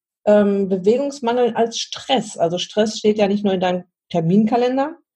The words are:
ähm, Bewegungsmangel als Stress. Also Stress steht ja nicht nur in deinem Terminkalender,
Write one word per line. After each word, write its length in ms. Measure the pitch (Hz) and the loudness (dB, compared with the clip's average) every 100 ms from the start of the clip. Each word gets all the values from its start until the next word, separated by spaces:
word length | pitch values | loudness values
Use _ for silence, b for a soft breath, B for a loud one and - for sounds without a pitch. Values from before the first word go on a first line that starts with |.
| _ _ 208 | _ _ 4
ähm, 420 | 208 202 202 190 | 4 4 2 0
Bewegungsmangel 840 | 190 190 254 285 277 233 247 240 | 0 2 2 0 -4 -2 0 0
als 260 | 226 226 - | 0 -2 -4
Stress. 580 | - - - 262 - - | -10 -10 -2 -2 -2 -2
Also 200 | 165 175 | -2 -2
Stress 400 | - 214 220 - | -6 -2 -2 0
steht 200 | 214 214 | -2 2
ja 120 | 196 | 0
nicht 160 | 202 202 | 0 0
nur 80 | |
in 80 | 190 | 0
deinem 240 | 180 180 - _ - | -2 -4 -8 _ -6
Terminkalender, 880 | 175 165 202 220 240 247 262 294 330 _ | -2 2 2 2 0 0 0 -4 -6 _